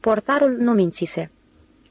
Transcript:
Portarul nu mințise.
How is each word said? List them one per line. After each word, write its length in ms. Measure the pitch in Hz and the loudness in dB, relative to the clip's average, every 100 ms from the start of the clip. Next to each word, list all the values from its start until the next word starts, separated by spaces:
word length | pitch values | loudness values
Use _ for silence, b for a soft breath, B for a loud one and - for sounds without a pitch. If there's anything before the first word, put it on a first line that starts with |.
Portarul 560 | - 214 - 285 285 247 | 0 0 0 2 2 2
nu 140 | 240 | 0
mințise. 580 | 226 180 - 170 - 160 _ _ _ _ _ _ | 2 0 -2 -6 -6 -8 _ _ _ _ _ _